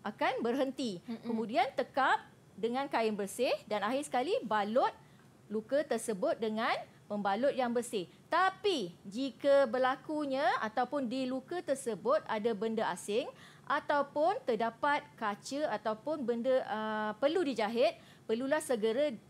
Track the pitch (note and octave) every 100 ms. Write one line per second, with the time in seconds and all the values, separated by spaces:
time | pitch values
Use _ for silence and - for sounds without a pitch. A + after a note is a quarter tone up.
0 | G3+ - D#4 B4+ A#3+ B3 C4 C4 B3+ F3+
1 | - A3+ A#3 A3+ A3 C4+ A#4 - B3+ -
2 | C4+ G#4 - - - - A3+ B3 C#4 A#3
3 | A3+ G#3 G3 - C4 D5 - G#3 G3+ C4+
4 | C#4+ B3 C#4 A#4+ C4 G#3+ G#3 A3+ G4+ -
5 | - - - - - G#3+ A3 C4+ - A#3
6 | A#3 G3 C4+ D#4 A3 G#3+ B3 G#4 - -
7 | - G#3 G3 G3+ C4+ A#3 B3 A#3+ A#3+ G#3+
8 | E3+ - - D#4+ F#4+ F#4+ G#4 E4 F3 F3
9 | G3+ G3+ C4+ - C#4+ C#4 C4+ B3 B3+ C#4
10 | - D4+ C#4+ C4 D#4+ G4 A3 C4 B3 D4
11 | B3 C4 B3+ C4 B3+ F4 - C4+ A#3+ G3+
12 | G3+ D4+ - A3 A3 G#3+ A3 A3 D#3 F3
13 | - G#3 E4+ - - - - C#4+ - D4
14 | C#4+ D4 D#4+ A4+ - A3+ A3+ A3+ D4 D4
15 | - - A3 G#3 - C#4 D4+ G#3+ - A3
16 | - D#4 A#3 A#3 A#3+ B3+ - G#3+ G#3+ G#3+
17 | G#3+ G#3 C#4 F4 C#4+ A3 G#3 A#3 D4+ -
18 | - - - A3 C4+ D4+ D#4 A#3+ A3 A3+
19 | D4 A3